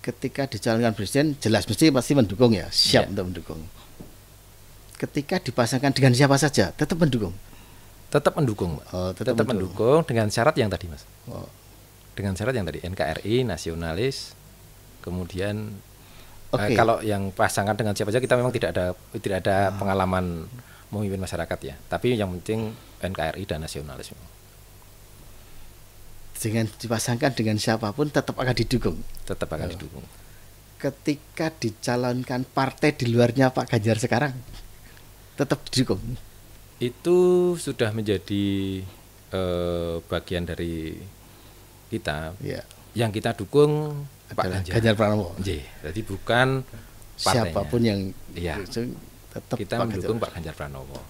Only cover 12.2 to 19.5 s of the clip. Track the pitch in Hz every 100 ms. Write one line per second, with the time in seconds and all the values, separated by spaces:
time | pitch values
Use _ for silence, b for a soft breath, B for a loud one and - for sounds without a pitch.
12.2 | 98 92 110 127 85 76 90 92 76 80
13.2 | 101 120 123 82 - 82 82 80 131 139
14.2 | - - - - - - - - - 90
15.2 | 87 90 101 104 107 101 - - B B
16.2 | B B - 127 104 - 113 113 110 101
17.2 | 98 - 104 - 101 104 110 98 104 117
18.2 | 123 123 123 113 90 85 90 90 - 113
19.2 | 101 95 92